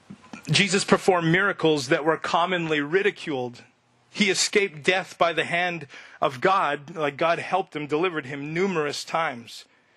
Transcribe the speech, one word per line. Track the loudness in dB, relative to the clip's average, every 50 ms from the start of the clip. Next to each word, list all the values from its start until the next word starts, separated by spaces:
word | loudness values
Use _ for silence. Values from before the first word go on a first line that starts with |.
| _ -20 -20 -20 -20 -20 -20 -16 -4 0
Jesus | 2 2 2 4 2 0 4
performed | 4 2 4 4 4 4 4 4 4
miracles | 4 4 4 2 0 2 2 2 2 2 2 0
that | 0 0 2
were | 0 0
commonly | 0 0 0 0 2 2 2 0 -2 0 0 0 -2
ridiculed. | -2 0 0 0 0 0 -2 -4 -8 -6 -6 -4 -6 -6 -10 -14 -20 _ _ _ _ _ _ _ _ _
He | -2 0 0 2
escaped | 2 0 -2 0 0 0 0 0 -4 -4 -2
death | 0 0 0 -2 -6 0 0
by | 0 2 2
the | -2 -4
hand | -2 -2 -2 -2 -2 -4 -6 -10 -14 -18 -20 -20 -18 -8 -4
of | -4 -4 -2 0
God, | 2 2 4 4 2 0 -2 -4 -8 -12 -8
like | -4 -4 -4 -2
God | 0 0 0 0 0
helped | -2 -2 -2 -2 -2 -2 -6
him, | -10 -6 -2
delivered | -2 0 0 0 -2 -4 -6
him | -6 -8 -8 -8 -6 -4
numerous | -2 -2 0 0 0 -2 -2 -4 -6 -10
times. | -4 -2 0 0 0 -4 -8 -12 -16 -18 -18 -20 _ _ _ _ _ _